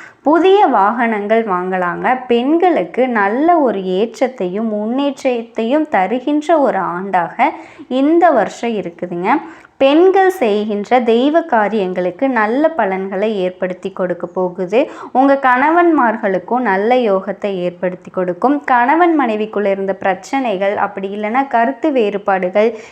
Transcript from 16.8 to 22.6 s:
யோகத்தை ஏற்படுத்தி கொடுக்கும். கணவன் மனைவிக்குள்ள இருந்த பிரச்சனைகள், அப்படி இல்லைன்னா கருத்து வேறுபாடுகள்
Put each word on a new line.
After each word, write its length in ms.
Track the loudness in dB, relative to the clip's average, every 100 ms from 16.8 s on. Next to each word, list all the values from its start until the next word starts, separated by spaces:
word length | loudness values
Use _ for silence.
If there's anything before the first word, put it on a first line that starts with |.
| 2
யோகத்தை 600 | 2 2 0 -2 -6 -6
ஏற்படுத்தி 560 | -4 -4 -4 -6 -6 -8
கொடுக்கும். 540 | -6 -4 0 0 0
கணவன் 560 | 0 2 2 2 2 2
மனைவிக்குள்ள 440 | 0 -2 -4 -2
இருந்த 300 | -2 -2 -4
பிரச்சனைகள், 840 | -2 -2 -2 -4 -4 -2 -2 -2 -2
அப்படி 400 | -4 -4 -8 -6
இல்லைன்னா 320 | -4 -2 0
கருத்து 440 | 0 0 0 0
வேறுபாடுகள் 840 | 0 0 -2 -2 0 0 2